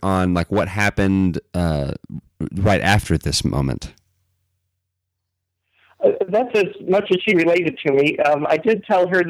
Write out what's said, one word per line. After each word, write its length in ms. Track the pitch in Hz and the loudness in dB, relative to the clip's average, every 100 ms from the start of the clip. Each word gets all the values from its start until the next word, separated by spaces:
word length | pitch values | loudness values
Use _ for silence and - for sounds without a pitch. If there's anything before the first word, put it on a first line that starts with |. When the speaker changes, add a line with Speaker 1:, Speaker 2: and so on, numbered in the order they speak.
Speaker 1:
on, 300 | 95 92 92 | -2 0 0
like, 160 | 87 - | 0 0
what 160 | 101 90 | -2 -2
happened, 720 | 98 101 - 98 95 92 80 - | -2 -2 0 0 2 0 -2 -6
uh, 420 | 90 85 76 67 - - - - _ - | -2 -2 -2 -4 -8 -12 -16 -16 _ -8
right 280 | 92 101 95 | -2 0 2
after 380 | 87 104 - 80 | 2 0 0 -2
this 260 | 73 - | -2 -4
moment? 480 | - 71 67 - - - _ _ _ _ _ _ _ _ _ _ _ _ _ _ _ _ _ _ _ _ | -2 -2 -4 -6 -10 -18 _ _ _ _ _ _ _ _ _ _ _ _ _ _ _ _ _ _ _ _
Speaker 2:
Uh, 100 | - - 370 | 0 0 0
that's 280 | 208 254 214 | 0 2 0
as 100 | 185 - - | 0 -4 0
much 220 | 196 208 | 0 2
as 60 | 180 214 | 0 2
she 80 | |
related 420 | 180 165 175 160 131 | 2 4 2 0 -2
to 80 | 147 | 0
me. 240 | 139 147 - | 2 2 0
Um, 280 | 147 147 147 | 0 0 0
I 80 | 160 | 0
did 280 | 214 208 | 2 -2
tell 240 | - 190 175 | 2 2 2
her 160 | 185 | 2